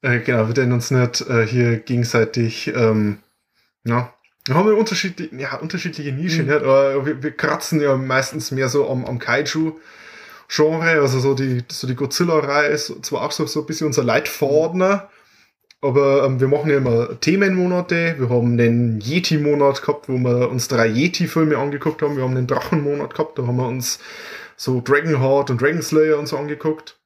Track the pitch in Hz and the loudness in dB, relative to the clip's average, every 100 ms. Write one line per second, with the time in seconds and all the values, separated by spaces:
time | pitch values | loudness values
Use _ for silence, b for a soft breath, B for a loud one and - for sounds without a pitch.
0 | 135 120 117 120 110 120 127 120 117 131 | 0 0 2 0 2 2 2 0 2 2
1 | 120 - - 120 107 123 120 113 - 120 | 2 -2 -2 0 2 2 2 0 -2 -2
2 | 120 120 110 - 117 113 - 127 113 110 | 0 2 2 0 -2 -2 -6 2 2 4
3 | 104 104 _ _ _ _ _ _ 117 120 | 0 -2 _ _ _ _ _ _ -2 -2
4 | 120 _ _ _ - 139 208 214 220 - | -2 _ _ _ 0 2 4 4 2 -2
5 | 190 175 175 127 135 135 160 175 180 160 | -4 -6 -12 -8 -8 -8 -8 -6 -8 -8
6 | 143 135 175 165 139 147 135 135 139 139 | -6 -4 -2 0 2 0 4 4 4 0
7 | 139 139 147 - 151 147 - 160 143 135 | -2 -4 -6 -4 -4 -4 -2 0 2 0
8 | 131 131 131 151 - 135 131 143 - 127 | 0 0 -2 -6 -6 -2 0 0 0 -2
9 | 123 120 - 123 151 156 160 156 - - | -4 -6 -2 -2 0 -2 -4 -4 -20 -20
10 | - - - - _ - 151 160 165 160 | -20 -20 -20 -20 _ 2 2 2 2 4
11 | 139 131 135 131 135 123 120 - 127 127 | 2 2 0 0 0 -2 -6 -10 -6 -4
12 | 135 - 175 160 139 143 147 151 - - | -4 0 2 2 2 0 2 0 -4 -10
13 | - 143 147 - 143 - - - 156 135 | -6 -4 -4 -4 -4 -4 -6 -4 -2 0
14 | 120 120 147 - 139 147 165 180 185 202 | 2 0 0 -2 2 2 2 2 2 2
15 | - b b b b b _ _ 143 131 | -4 b b b b b _ _ 0 4
16 | 139 139 135 131 131 143 151 143 127 117 | 4 4 2 2 2 2 2 2 2 0
17 | 120 - - 190 196 185 180 180 180 170 | 0 -2 0 2 2 2 0 0 -2 0
18 | 170 151 123 123 120 120 117 117 120 110 | 0 -2 0 2 2 2 4 4 2 -2
19 | 107 165 175 156 147 147 139 135 - 143 | -2 -2 0 0 2 4 2 2 -2 -4
20 | - 127 123 123 123 127 - 123 113 110 | -2 -2 2 2 0 -2 -2 0 2 2
21 | 170 - 175 160 156 147 143 143 156 151 | 0 0 -2 0 2 0 -2 -2 -4 -2
22 | 147 143 131 127 127 139 - 165 143 143 | -4 -2 -2 -2 -2 -2 0 -2 0 -2
23 | 147 - 156 - 120 123 127 127 123 - | -6 -4 -6 -4 -2 -2 -2 -4 -6 -8
24 | B B B B B B - 127 123 143 | B B B B B B -2 -2 2 0
25 | 160 143 131 139 139 120 139 165 - 156 | 2 0 2 2 2 0 0 0 0 2
26 | 156 151 147 139 147 147 160 156 - - | 4 2 -2 -6 -6 -4 -4 -4 -8 -20